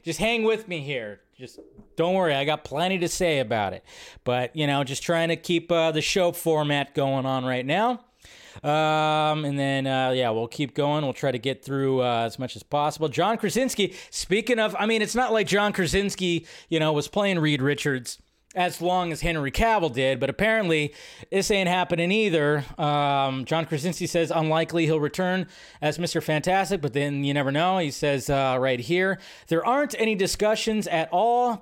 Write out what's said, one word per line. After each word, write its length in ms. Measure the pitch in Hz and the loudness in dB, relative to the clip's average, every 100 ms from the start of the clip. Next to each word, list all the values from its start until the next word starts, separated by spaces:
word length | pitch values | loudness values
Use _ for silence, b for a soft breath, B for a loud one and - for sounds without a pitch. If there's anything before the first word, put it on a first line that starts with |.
just 160 | 165 156 | -8 -2
hang 240 | 220 233 | 0 2
with 240 | 220 220 220 | 2 0 -4
me 120 | 170 | -8
here. 420 | 139 131 107 98 _ - | -6 -6 -8 -12 _ -20
Just 220 | 123 - - - - - | -20 -18 -20 -20 -6 0
don't 180 | 170 190 | 2 2
worry. 180 | 175 | 2
I 120 | 139 143 | 2 2
got 180 | 151 | -2
plenty 340 | - 139 185 190 | -2 -2 0 0
to 80 | 165 | -2
say 320 | - 180 143 | 0 2 2
about 340 | 110 113 98 | 0 0 0
it, 100 | 92 B B B B | -4 B B B B
but, 320 | - 123 123 156 | -2 -2 -2 -2
you 120 | 143 | 0
know, 160 | 139 | 0
just 200 | 131 135 | -2 -4
trying 260 | - 165 165 | -2 0 0
to 60 | 160 | -2
keep, 360 | - 170 165 | 0 0 2
uh, 200 | 170 160 | 2 2
the 100 | 156 | 0
show 300 | 147 196 175 | 0 2 0
format 600 | 170 165 156 147 143 139 - | 0 0 2 2 0 -2 -2
going 300 | 139 135 131 | 0 0 0
on 200 | 131 127 | -2 -2
right 200 | 127 127 | -2 0
now. 380 | 175 233 247 - B B B B B | 0 0 -2 -10 B B B B B
Um, 840 | 147 151 156 156 156 151 151 151 147 | 0 2 2 2 2 2 2 0 -2
and 120 | 139 | 0
then, 300 | 139 135 135 | 0 0 0
uh, 240 | 131 131 | 0 2
yeah, 180 | 127 117 | 2 2
we'll 180 | 110 113 | 0 -2
keep 280 | - 139 - | -4 -4 0
going. 280 | 143 151 | 0 0
We'll 100 | 139 | -2
try 180 | 117 139 | -2 -2
to 80 | 123 | -2
get 240 | 135 131 - | -4 -6 -4
through, 360 | 139 135 131 | -2 2 2
uh, 200 | 123 117 117 | 2 0 -2
as 120 | 117 | -4
much 180 | 127 - | -8 -10
as 60 | |
possible. 480 | - 147 147 151 156 | -4 -2 0 -2 -2
John 280 | 127 185 226 | 0 0 0
Krasinski, 580 | 202 220 262 - 190 B B | -2 0 0 0 -2 B B
speaking 480 | - - 202 220 233 | -10 -2 0 2 0
of, 160 | 165 175 | 0 0
I 80 | 214 | 0
mean, 160 | 226 | 0
it's 140 | 214 233 | 0 0
not 180 | 247 | 2
like 140 | 220 175 | 0 2
John 260 | 196 208 | 2 2
Krasinski, 720 | 190 165 180 202 - 180 165 B B - | 0 0 0 0 -2 -2 -2 B B -2
you 100 | 160 | 0
know, 140 | 156 | 2
was 140 | 147 147 | 2 0
playing 320 | 208 202 175 | 0 2 2
Reed 220 | 151 143 | 2 2
Richards 560 | 139 143 151 131 117 - _ _ - 180 | 0 0 -2 -2 -6 -14 _ _ -8 -2
as 280 | 180 - | -2 -2
long 280 | 170 180 175 | 0 0 0
as 100 | 151 | -2
Henry 280 | 170 160 139 | -2 -2 -2
Cavill 400 | - 226 220 160 | 2 2 2 0
did, 280 | 120 135 131 | 0 0 0
but 100 | 135 | -2
apparently 640 | - 208 220 185 160 147 B B B - | 0 0 2 2 0 0 B B B -4
this 180 | 196 190 | -2 2
ain't 180 | 202 180 | 2 2
happening 440 | 180 180 170 175 | 2 0 0 2
either. 520 | 214 208 160 147 147 131 - | 2 2 2 2 0 -2 -4
Um, 680 | 151 147 143 139 135 131 123 | 0 2 2 2 0 -2 -2
John 200 | 160 156 | -2 -2
Krasinski 400 | 151 143 - 170 | -2 -2 -4 -2
says 240 | 175 160 | 0 0
unlikely 560 | 165 156 160 165 170 156 | 0 2 2 0 2 2
he'll 140 | 156 | 2
return 480 | 151 - 185 185 170 B B B | 0 0 0 0 -4 B B B
as 160 | 151 151 | -2 -2
Mister 240 | 175 160 | -2 -2
Fantastic, 580 | 156 151 180 190 190 190 | 0 0 2 0 0 -2
but 140 | 139 | -2
then 300 | 139 143 143 | -2 -2 0
you 100 | 139 | 0
never 180 | 143 135 | 0 0
know. 280 | 143 180 190 | 2 2 0
He 100 | 156 | -2
says, 400 | - 147 139 120 | -2 0 0 0
uh, 280 | 139 135 127 | 0 2 2
right 200 | 131 123 | 0 0
here, 380 | 113 175 190 185 B B - | 0 0 0 -2 B B -2
"There 180 | 165 226 | 0 2
aren't 300 | 269 294 - | 0 0 0
any 160 | 220 | 0
discussions 720 | 202 190 - 208 214 226 214 - | 0 -2 0 0 2 0 -2 0
at 240 | 165 160 | -2 0
all. 440 | 180 226 240 247 208 | 2 2 2 0 0